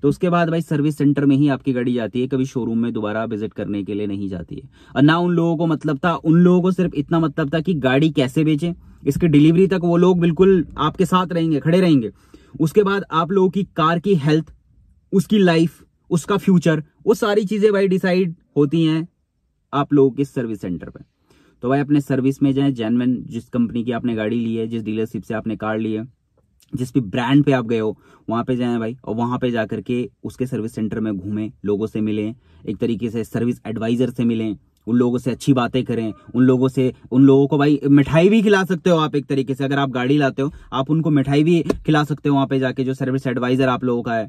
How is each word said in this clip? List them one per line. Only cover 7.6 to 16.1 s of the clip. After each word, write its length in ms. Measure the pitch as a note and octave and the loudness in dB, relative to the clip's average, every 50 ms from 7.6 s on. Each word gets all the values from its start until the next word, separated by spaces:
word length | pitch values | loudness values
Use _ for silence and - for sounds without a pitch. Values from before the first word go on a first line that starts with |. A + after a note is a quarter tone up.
| D#3 - F#3+ | -2 -2 -2
गाड़ी 360 | D3+ B2 C3 B2+ C#3 D3+ E3 | 0 0 2 2 4 2 2
कैसे 340 | C#3+ - C3 B2+ - D#3+ D#3+ | 2 0 -2 0 0 0 0
बेचें, 300 | D3+ D#3 C#3+ E3 F3 F3 - - - - _ - C3+ | 2 0 0 -2 -4 -6 -8 -14 -20 -20 _ -4 -2
इसकी 200 | C#3 - F3+ F3 | -2 0 2 4
डिलीवरी 400 | D3 C#3+ D3 D#3 E3 E3+ F#3+ F#3 | 6 6 6 6 6 6 4 4
तक 120 | F#3+ F#3 E3 | 2 0 0
वो 140 | F3 E3+ E3+ | 2 2 4
लोग 220 | F3 F3+ F#3 F3+ | 4 4 4 4
बिल्कुल 460 | E3+ F3 E3 - F#3+ F#3+ G3 F#3 D3+ - - - | 2 0 2 4 4 4 4 4 2 -2 -4 -4
आपके 280 | C#3 D3+ D3 - G3 | -4 -4 0 -2 -2
साथ 220 | - - F#3 F#3 D#3+ | 0 0 -2 -2 -2
रहेंगे, 280 | F3 E3 E3 E3 D#3 C#3 | -2 -2 -2 0 -2 0
खड़े 220 | C3+ D#3 E3 F#3 | 0 2 2 4
रहेंगे। 300 | F#3 F3 D#3 C3+ A2+ G2+ - _ _ _ _ - _ _ _ - | 4 4 4 2 2 -2 -10 _ _ _ _ -20 _ _ _ -4
उसके 240 | D3 D#3 - G#3 G#3 | -4 2 2 2 2
बाद 220 | G3 G3 G3+ - _ | 2 0 -2 -4 _
आप 200 | - D#3+ E3+ D3+ | -2 -2 -2 0
लोगों 180 | G3 F#3+ F#3 F#3+ | 0 2 2 2
की 140 | - F#3+ G3 | 0 -2 -6
कार 360 | - _ - D#3 D#3+ E3+ E3+ | -6 _ -2 0 0 0 0
की 160 | D3 G#3 G3+ | 0 0 0
हेल्थ, 380 | E3 C3+ D3+ D3+ D#3+ D#3 - - _ _ _ _ _ _ _ _ _ _ _ - | 2 2 2 0 0 -2 -4 -16 _ _ _ _ _ _ _ _ _ _ _ -2
उसकी 240 | G3 - - G#3 G#3+ | -2 0 2 2 2
लाइफ, 460 | F#3+ F3 E3 E3 E3 E3+ - _ - _ _ _ _ | 4 4 4 2 0 0 -2 _ -20 _ _ _ _
उसका 280 | _ | _